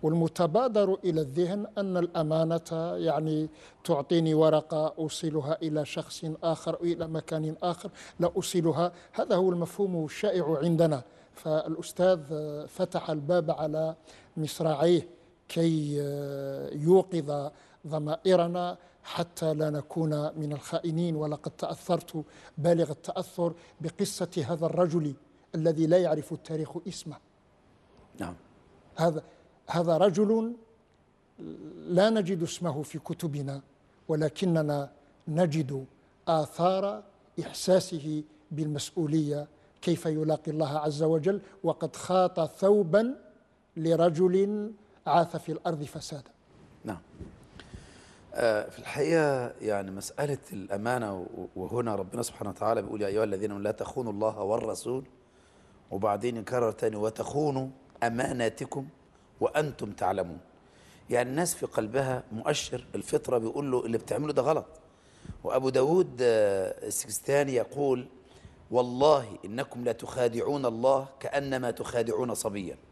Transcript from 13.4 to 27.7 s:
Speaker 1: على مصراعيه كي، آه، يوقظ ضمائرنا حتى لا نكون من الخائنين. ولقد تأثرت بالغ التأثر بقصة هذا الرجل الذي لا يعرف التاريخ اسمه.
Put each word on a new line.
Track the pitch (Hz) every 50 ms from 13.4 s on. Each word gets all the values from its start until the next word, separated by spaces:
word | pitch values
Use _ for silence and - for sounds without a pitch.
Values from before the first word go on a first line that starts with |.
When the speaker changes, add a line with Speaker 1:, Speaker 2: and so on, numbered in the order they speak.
| 165 151
Speaker 1:
على | 160 135 151 156 151 156 160 160 165 - _ - - - - - _
مصراعيه | - 156 143 - - 165 160 156 139 151 170 175 165 - - - - _ _ _ _ _ _
كي، | - 165 165 170 165 156 151 147 147 143 143
آه، | 143 143 143 143 139 139 139 139 139 139 139 139 143 143
يوقظ | 147 147 160 185 190 185 190 185 170 147 143 147 143 139 147 - - - - - _ _
ضمائرنا | 143 151 156 151 151 156 - _ 190 185 180 170 170 175 180 175 175 180 - - - _ _ _
حتى | - - - 170 165 - - - 160 156
لا | 151 156 151
نكون | 147 147 139 - - 170 160 156
من | 151 147 147 156 - 160 156 147 147
الخائنين. | 143 - - - 165 - 170 160 160 175 175 165
ولقد | 151 151 151 151 - - 165
تأثرت | - - - 165 160 - - - 180 165 - - - 165 147 - - - - - _ -
بالغ | 143 170 170 165 170 143
التأثر | 151 - _ - - 190 180 - - - 175 170 160 - - - - _
بقصة | 156 160 - - 202 190 - - 185 175 - 185 143 117
هذا | 175 160 165
الرجل | 160 156 160 180 175 147 175 156 147 139 - - _ _ _ _ _ -
الذي | 165 156 165 165 151 165
لا | 156 170 185
يعرف | 180 170 156 156 147 - 170
التاريخ | - - - 160 156 156 143 - 175 - 202
اسمه. | 170 - - 165 143 - _ _ _ _ _ _ _ _ _ _